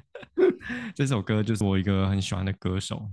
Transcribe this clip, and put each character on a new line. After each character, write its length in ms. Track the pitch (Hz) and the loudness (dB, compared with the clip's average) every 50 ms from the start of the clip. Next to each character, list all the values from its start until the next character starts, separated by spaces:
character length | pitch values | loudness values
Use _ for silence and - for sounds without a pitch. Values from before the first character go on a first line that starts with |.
| - _ - - - - _ - 381 349 - - - - 240 247 240 | -20 _ -18 -18 -18 -6 _ 4 4 4 4 0 -6 -10 -8 -8 -8
<laughs> 80 | 220 - | -8 -4
这 100 | - 139 | -2 0
首 160 | 135 131 104 | 0 0 0
歌 220 | 92 - 107 107 104 | 0 0 0 2 2
就 120 | 110 110 | 0 0
是 80 | 95 104 | 2 2
我 140 | 98 95 | 2 2
一 60 | 95 90 | 2 2
个 240 | 101 98 95 98 95 | 2 2 2 2 2
很 120 | 98 98 | 2 0
喜 120 | 92 - 95 | 0 -2 -2
欢 100 | 92 95 | -2 -2
的 60 | 98 92 | -4 -4
歌 260 | - - 95 92 98 | -2 -4 -2 -2 -2
手， 300 | - - - - 107 104 | -4 -6 -8 -8 -8 -6